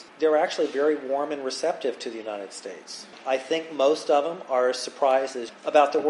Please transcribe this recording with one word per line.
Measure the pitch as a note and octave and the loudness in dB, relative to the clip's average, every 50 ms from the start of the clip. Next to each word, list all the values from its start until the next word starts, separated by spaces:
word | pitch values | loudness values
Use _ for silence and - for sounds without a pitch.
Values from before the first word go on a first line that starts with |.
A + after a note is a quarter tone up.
| - - - - | -14 -14 -6 0
they're | D3+ D#3 D3+ D3+ E3 | 2 4 4 4 2
actually | F#3 - - E3 D3 A#2+ | 2 0 -2 -2 -2 0
very | C3+ C#3+ D#3 D#3 C#3 C3+ C3 C3+ | 2 2 2 2 0 -2 -4 -2
warm | C#3 D3 D3+ D3+ | -2 -2 -2 -4
and | C#3+ C3+ C3 | -4 -6 -6
receptive | C3 - - D#3+ - - - C3+ A2+ - - | -6 -2 -2 -2 -2 -2 -2 -4 -4 -4 -8
to | B2+ A2+ | -10 -10
the | A2+ G#2+ | -10 -10
United | A2 G#2 G2+ G2 F#2+ - - | -8 -8 -8 -10 -12 -12 -14
States. | - G2+ F2+ D#2+ - - - - - - - - - C3 C3+ | -14 -14 -14 -14 -16 -16 -16 -16 -16 -18 -18 -12 -4 -2 -2
I | C3 - - | -2 -2 -2
think | E3 D#3+ D#3+ - D#3 C#3 | -4 -4 -4 -6 -2 2
most | C3+ C#3 D#3 D#3 - - D#3 | 2 4 2 2 2 2 2
of | C#3+ C#3+ E3 | 2 2 0
them | E3+ F#3 - - C3 B2+ | -4 -8 -6 -2 0 2
are | B2+ B2+ B2+ - | 2 2 0 -2
surprised | - - - - C#3+ C3+ C3 C3+ C3+ C3 - B2+ A#2 A2+ - - - D3+ | -6 -10 -4 0 2 4 4 4 2 0 -6 -8 -8 -10 -12 -10 -4 2
about | D3+ D3+ C#3+ C#3+ - | 6 6 6 6 4
the | D#3 C#3+ D3+ | 2 2 2